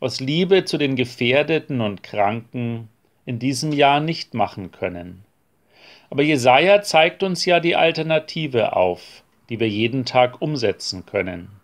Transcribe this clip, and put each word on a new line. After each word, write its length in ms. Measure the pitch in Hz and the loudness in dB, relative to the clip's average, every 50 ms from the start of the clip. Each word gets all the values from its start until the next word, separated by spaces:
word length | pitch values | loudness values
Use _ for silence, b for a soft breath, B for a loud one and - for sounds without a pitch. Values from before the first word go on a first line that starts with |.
aus 200 | - 127 120 - | -8 -6 -6 -4
Liebe 440 | 135 131 147 165 190 180 196 185 - | -4 -2 0 0 2 4 4 2 2
zu 120 | - - | 0 -2
den 200 | 160 147 139 135 | -2 0 0 0
Gefährdeten 840 | 123 123 123 - - 127 120 123 139 147 147 160 156 - - 147 123 | -2 -2 -4 -4 -2 0 2 2 2 2 0 -2 -2 -2 -4 -4 -2
und 220 | 113 104 101 92 - | -2 -2 -4 -6 -12
Kranken 840 | - - 104 101 101 107 117 113 _ _ 127 120 117 117 113 113 110 _ _ _ _ _ _ _ | -10 -2 0 0 0 0 -2 -8 _ _ -6 -6 -4 -6 -8 -10 -14 _ _ _ _ _ _ _
in 140 | - 127 113 | -8 -8 -4
diesem 340 | 117 131 139 123 151 156 151 | -2 -2 -2 -2 -4 -4 2
Jahr 280 | 143 143 139 139 147 | 4 4 4 4 2
nicht 340 | 151 160 165 160 - _ - | 0 -2 -4 -6 -8 _ -2
machen 360 | 117 101 98 - - 95 85 | -2 -2 -2 -2 -10 -12 -12
können. 540 | - - - 92 90 87 87 87 90 92 101 _ _ _ _ _ _ _ _ b b b b b b b b b | -10 -8 -8 -8 -8 -8 -14 -16 -18 -20 -20 _ _ _ _ _ _ _ _ b b b b b b b b b
Aber 120 | - 135 143 | -2 0 2
Jesaja 600 | 151 156 139 120 127 123 135 160 185 202 202 202 | 2 2 2 4 6 6 6 6 6 4 4 4
zeigt 400 | - - 160 160 175 170 - 196 | 2 4 4 4 4 2 -2 -4
uns 220 | 190 185 170 - | -4 -2 -2 0
ja 140 | 185 175 170 | 2 2 2
die 160 | 160 170 - | 2 2 0
Alternative 1000 | - - 165 160 160 160 160 160 156 156 - - 165 156 147 127 120 107 - - | 2 2 2 0 -2 -4 -2 -2 -2 -2 -4 -8 -6 -6 -2 0 0 0 0 2
auf, 480 | 92 92 90 90 87 - - - - _ _ _ _ _ _ | 2 2 0 0 -4 -8 -20 -20 -20 _ _ _ _ _ _
die 100 | 117 107 | -4 -2
wir 80 | 117 113 | -2 -2
jeden 360 | 101 104 110 117 117 135 123 | 0 0 -2 -2 -2 -4 -6
Tag 360 | - - 127 127 123 123 - - | 0 2 2 2 2 2 -4 -6
umsetzen 640 | 156 151 139 117 101 92 - - - - 92 - | -4 -4 0 0 -2 -2 -2 -8 -12 -12 -12 -14
können. 420 | - - 104 92 92 92 87 87 92 101 101 | -6 -4 -4 -4 -4 -6 -10 -14 -16 -20 -20